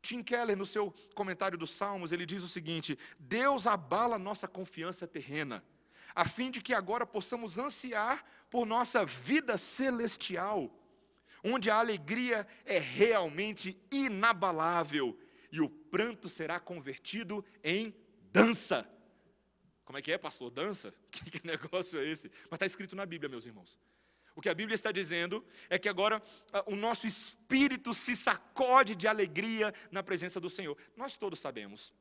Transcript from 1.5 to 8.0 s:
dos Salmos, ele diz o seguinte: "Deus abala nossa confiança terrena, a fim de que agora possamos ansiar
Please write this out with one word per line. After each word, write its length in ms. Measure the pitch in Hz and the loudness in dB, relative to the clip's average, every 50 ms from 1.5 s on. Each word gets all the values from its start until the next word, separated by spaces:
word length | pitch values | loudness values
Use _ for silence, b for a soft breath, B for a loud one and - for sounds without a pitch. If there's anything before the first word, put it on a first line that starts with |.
| 180 170 | 0 -2
dos 140 | 160 - | -6 -6
Salmos, 400 | - - 202 202 202 190 175 160 | -4 -4 -2 -2 -2 -4 -4 -4
ele 160 | 165 175 180 160 | -2 -4 -2 -4
diz 160 | 180 202 180 | -6 -8 -6
o 40 | 175 | -6
seguinte: 500 | - 180 165 151 170 160 151 - 147 B B B B B | -8 -6 -6 -4 -4 -4 -2 -4 -6 B B B B B
"Deus 480 | 151 127 - 226 254 277 285 262 185 | -6 -2 0 4 4 4 4 4 4
abala 540 | 233 214 196 156 127 180 202 233 247 233 214 | 2 2 2 0 0 2 2 2 2 2 -2
nossa 280 | 185 196 208 190 - 185 | -4 -6 -6 -6 -8 -10
confiança 600 | - 185 185 160 - - 160 180 185 - 180 170 | -8 -8 -10 -10 -8 -8 -8 -8 -6 -8 -10 -10
terrena, 560 | _ 160 131 139 139 151 151 139 117 98 - _ _ _ B B B B B B B | _ -10 -10 -6 -4 -4 -4 -4 -6 -8 -10 _ _ _ B B B B B B B
a 120 | - 175 | 2 2
fim 260 | - - - 247 262 | 2 2 -4 -6 -4
de 100 | 254 247 | -4 -8
que 140 | - - 247 | -2 0 0
agora 320 | 214 190 180 214 240 240 - | 0 2 0 -2 -2 -2 -2
possamos 500 | - 214 185 - 247 233 233 214 165 190 | -4 -6 -4 -4 -6 -6 -6 -6 -4 -4
ansiar 680 | 254 285 - - - 254 233 214 | -4 -4 -4 -4 -6 -4 -2 -2